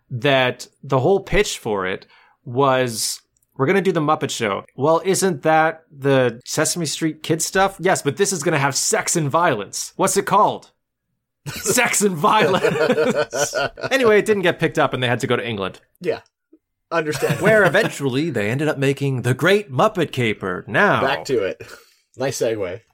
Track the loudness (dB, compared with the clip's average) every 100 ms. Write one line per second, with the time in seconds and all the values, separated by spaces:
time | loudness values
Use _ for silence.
0 | _ -2 2 4 2 -2 -16 _ -2 0
1 | 2 0 2 0 0 -4 -4 -2 -2 -6
2 | -10 _ _ _ -6 0 2 2 0 -2
3 | -6 -8 _ _ _ -2 2 2 2 0
4 | 0 0 -2 -2 -2 -2 -6 -2 2 2
5 | 2 0 0 0 2 2 2 -2 _ -4
6 | 2 4 2 -2 -6 -2 -2 -2 -6 -2
7 | -4 -4 -2 -2 0 0 0 0 0 0
8 | -2 -2 -2 0 -2 0 0 -2 -2 -2
9 | 0 -2 0 2 2 0 -6 -10 -10 -2
10 | 0 0 2 4 4 0 -14 _ _ _
11 | _ _ _ _ -14 -8 -2 0 0 0
12 | 0 2 2 4 2 2 0 0 0 2
13 | 2 0 -2 -2 -4 -2 -6 -6 -4 2
14 | 4 4 2 2 0 0 -2 0 0 0
15 | -2 -2 0 -2 -2 -6 -6 -10 _ _
16 | -6 -6 _ _ _ _ _ _ -4 -4
17 | -2 -2 -2 2 4 6 4 2 0 -2
18 | -2 -2 -2 -2 -2 0 -2 0 0 0
19 | -2 -2 -2 0 2 2 0 0 0 0
20 | -4 -2 -2 -2 -6 -6 -4 0 2 2
21 | 0 -4 -2 -2 -2 -6 -16 -20 _ _
22 | _ -6 -6 -2 -2 -2 -6 -8 _